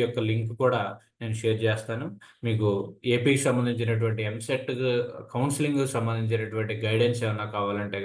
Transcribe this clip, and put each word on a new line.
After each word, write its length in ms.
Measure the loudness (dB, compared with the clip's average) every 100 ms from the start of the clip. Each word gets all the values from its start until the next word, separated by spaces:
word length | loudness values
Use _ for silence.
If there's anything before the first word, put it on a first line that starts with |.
యొక్క 160 | 0 0 0
లింక్ 240 | 0 -2 0
కూడా 200 | 2 2 -2 -8 _ -10
నేను 140 | -6 -2
షేర్ 180 | 0 2 2
చేస్తాను. 400 | 0 -2 -6 -8 -10 -18 _ -2
మీకు 220 | 2 2 2 -2 -6 0
ఏపీకి 280 | 2 4 4 4
సంబంధించినటువంటి 760 | 2 2 0 0 2 0 0 -4
ఎంసెట్ 400 | -6 -4 -4 -2 -2 0 0 -2 -6 -8
కౌన్సిలింగ్ 480 | -2 0 0 0 0 0 0
సంబంధించినటువంటి 800 | 0 0 0 0 -2 -4 -4 -2
గైడెన్స్ 380 | 0 4 4 2 -2
ఏమైనా 200 | -2 -4 -2
కావాలంటే 440 | -2 -2 -2 -4